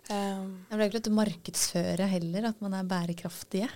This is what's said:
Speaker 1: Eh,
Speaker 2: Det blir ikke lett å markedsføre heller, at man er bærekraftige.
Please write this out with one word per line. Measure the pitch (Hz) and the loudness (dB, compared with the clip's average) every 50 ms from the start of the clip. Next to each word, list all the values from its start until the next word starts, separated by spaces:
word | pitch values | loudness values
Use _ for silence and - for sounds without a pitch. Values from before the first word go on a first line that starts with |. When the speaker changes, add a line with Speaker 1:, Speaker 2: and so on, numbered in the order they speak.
| - - | -8 -4
Speaker 1:
Eh, | 208 202 202 196 196 190 190 196 190 185 185 - | -2 0 0 0 -2 -2 -4 -6 -8 -10 -10 -4
Speaker 2:
Det | 214 214 | 0 2
blir | 214 202 | 2 4
ikke | 208 | 2
lett | 233 220 226 | 0 2 4
å | 214 214 214 | 4 4 4
markedsføre | 208 165 - - - - - - - - 175 175 180 175 170 190 196 | 4 2 -4 -8 -6 -2 0 0 0 2 2 2 2 2 2 2 2
heller, | 190 175 170 165 170 202 226 | 2 2 0 0 -2 -2 -2
at | 226 220 - | -2 -2 -2
man | 208 196 190 | -4 -4 -2
er | 190 190 | -2 -2
bærekraftige. | 185 185 180 170 175 170 165 - 175 - - - - - 190 220 - - | 0 0 0 0 -2 -4 -4 -6 -8 -8 -10 -8 -4 -2 -2 -2 -2 -4